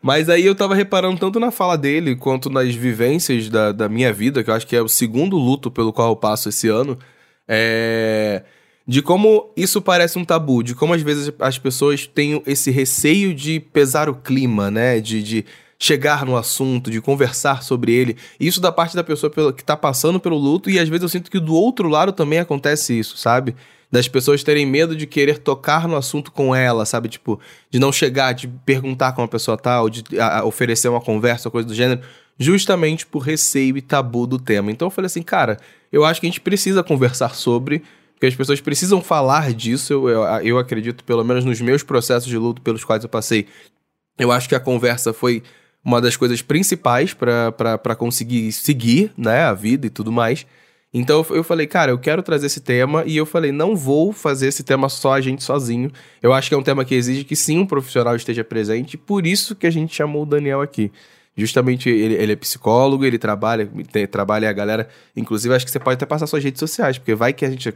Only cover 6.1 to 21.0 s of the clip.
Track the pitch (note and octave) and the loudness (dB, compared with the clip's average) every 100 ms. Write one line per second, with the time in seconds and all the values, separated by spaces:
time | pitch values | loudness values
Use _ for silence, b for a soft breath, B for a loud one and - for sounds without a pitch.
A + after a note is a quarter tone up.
6.1 | G#2+ A2 G#2+ G#2 G#2 A2+ G#2+ C#3 B2+ b | 2 0 -2 -4 -2 0 0 0 -6 b
7.1 | b b b - A2 A2+ A2+ A2+ A2+ A2 | b b b -4 0 0 0 -2 0 0
8.1 | A2 G#2+ G2 b b b b - C3 - | 0 0 -4 b b b b -2 -2 2
9.1 | F3+ G#3+ G#3+ G#3 - F#3 G#3 F#3+ F3+ E3+ | 4 6 4 2 -4 -2 0 2 2 2
10.1 | F3+ E3+ E3 D3+ B2 A#2+ A#2+ D#3 E3+ D3 | -2 0 0 2 0 0 -2 0 0 0
11.1 | D3 C#3+ D3 C3 C3 C3+ B2+ C#3+ C#3+ - | -2 -4 -2 -4 -2 -4 0 0 0 -4
12.1 | - D3 D3+ - C#3 - C3 C3 - D3 | -2 0 -2 -2 -2 0 0 0 2 2
13.1 | F#3+ G3 D3 D3 D#3+ - D3+ C#3 D3+ D3+ | 4 2 -2 -4 -6 0 2 4 2 0
14.1 | C3 - C3 B2+ G#2+ G2+ G#2+ B2 A#2 A2 | -4 -2 0 2 0 0 0 2 0 -2
15.1 | A2 G#2 A2 G2+ B B B - C#3+ C#3+ | -6 -2 -4 -6 B B B 0 2 2
16.1 | D3 C3 B2 A#2 - C3+ B2 B2 A2+ B2 | 0 0 -2 -2 -2 -2 -2 -2 -4 -2
17.1 | C#3 B2+ - C#3+ C3+ - B2+ A#2+ A#2+ B2 | 2 2 2 -2 -2 -2 -2 2 2 2
18.1 | A2+ B B D3+ F3 F3+ E3 E3 F3+ E3 | -4 B B -2 2 0 0 -2 -2 -4
19.1 | D3+ D3+ D3+ D3+ B2+ - D3+ D3+ B2+ D#3 | -2 -2 0 0 0 -2 0 0 2 0
20.1 | F3+ F3+ D#3 C#3 E3 G3 F#3+ D#3+ E3 | 0 0 0 2 0 2 0 2 0